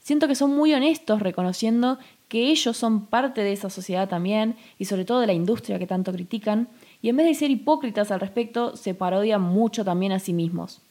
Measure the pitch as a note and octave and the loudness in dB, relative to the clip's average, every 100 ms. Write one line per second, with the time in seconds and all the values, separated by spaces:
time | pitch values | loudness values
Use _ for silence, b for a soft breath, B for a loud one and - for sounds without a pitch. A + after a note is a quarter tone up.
0 | - D4+ D4+ C4+ C#4 C#4+ D#4 D4 C#4 D#4 | 0 2 2 2 2 4 4 4 2 0
1 | - G#3+ G3 F3 F3+ F#3 A3 A3+ B3 C4 | 0 0 0 -2 -2 0 0 2 2 -2
2 | B B _ A3+ A#3+ D#4 B3 A#3 A#3 A3 | B B _ -2 2 2 0 -2 0 0
3 | G#3+ A3+ C4+ B3+ G3+ G3 G3+ F#3+ F#3 F#3 | 0 0 0 0 -2 -2 -6 -10 -6 -2
4 | F#3+ F3 F3+ G#3+ A3 A3+ B B F#3+ G3 | -2 -2 0 0 0 -4 B B -4 -4
5 | F#3 B3 A#3 F3 F3 A3 - F#3+ F3+ F#3 | 0 0 2 2 0 -2 -2 -6 -2 -2
6 | F#3 F#3 F3+ A3+ G#3+ G#3+ A#3+ B B B | -2 -6 -6 -6 -2 -2 -2 B B B
7 | A3+ B3+ E4 D4+ D4 C4 - D4+ C4+ G#3 | -2 2 4 2 2 0 2 0 0 -2
8 | G#3 F#3+ F#3+ A3 A#3 A#3 A#3+ - - F#3 | 0 -2 -2 -4 -4 -2 -4 -4 -8 -4
9 | F3+ F#3+ G#3+ G#3+ F3+ F#3+ A3+ A3+ G3 F3 | 0 0 2 2 2 2 2 0 -2 0
10 | F#3+ F#3+ F#3 E3+ E3 F3 E3+ - _ | 0 -2 -2 -2 0 -4 -8 -14 _